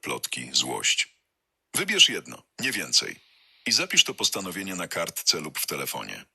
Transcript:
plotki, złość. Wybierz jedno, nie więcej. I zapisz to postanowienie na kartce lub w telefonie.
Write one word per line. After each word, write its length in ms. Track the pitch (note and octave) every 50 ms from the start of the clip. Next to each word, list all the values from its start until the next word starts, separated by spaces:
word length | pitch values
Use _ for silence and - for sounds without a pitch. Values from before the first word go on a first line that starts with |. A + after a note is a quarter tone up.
plotki, 480 | - - - - - - - - - - -
złość. 640 | - - - - - - - - - - - _ _ _ _ _ _ _ _ _ _ _ _ -
Wybierz 340 | - G3 F#3+ G#3+ F#3 - -
jedno, 340 | A2+ F2 - - - - _ _ _ -
nie 120 | - C3+
więcej. 480 | A#2+ G#2 D#2+ D#2+ - - - - - - _ _ _ _ _ _ _ _ -
I 60 | -
zapisz 320 | - - - - - - -
to 100 | - -
postanowienie 600 | - G#2 - - G#2+ F#2+ F#2 F2 G2 F#2+ G2 F#2+
na 120 | F2 E2+ -
kartce 520 | - - - - - - - - F#2+ E2
lub 200 | D#2 D2+ C#2+ -
w 80 | - -
telefonie. 580 | - C2+ C2+ - - A#1+ G#1 G1+ G1+ - - _